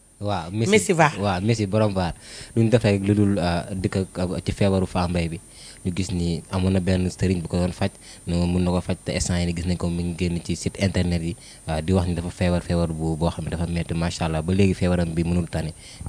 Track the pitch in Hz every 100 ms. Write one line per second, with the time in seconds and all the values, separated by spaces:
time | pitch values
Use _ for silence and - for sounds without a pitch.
0 | _ - 101 92 82 107 190 214 190 165
1 | 151 92 101 90 107 110 98 110 107 95
2 | 87 - - - - 113 113 117 107 101
3 | 98 104 101 98 87 87 - 95 98 98
4 | 90 90 90 - - - 196 190 185 185
5 | 175 175 165 165 - - - - 92 87
6 | 90 90 85 80 - 95 95 95 90 90
7 | 90 - 180 180 160 175 180 - 196 -
8 | - - - 87 87 - 90 90 - 90
9 | - - - 87 87 85 90 85 87 87
10 | 87 82 87 85 - 85 - - 98 90
11 | 87 85 82 - - - - 78 80 95
12 | 90 82 87 - 90 87 - 87 82 80
13 | 80 78 82 - 78 80 85 85 82 82
14 | 85 - 82 78 80 95 95 87 90 87
15 | 82 80 82 87 82 80 78 - - -